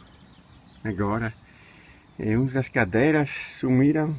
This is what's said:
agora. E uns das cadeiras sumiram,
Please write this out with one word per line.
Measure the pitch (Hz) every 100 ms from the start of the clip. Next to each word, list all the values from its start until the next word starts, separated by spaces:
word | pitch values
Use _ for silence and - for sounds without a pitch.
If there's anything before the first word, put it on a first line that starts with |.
| - - - - - - - -
agora. | 110 95 101 110 113 - - - - - - - _ -
E | 107 113
uns | 131
das | 135 127
cadeiras | 131 101 110 151 151 143
sumiram, | - - - 131 127 143 156 156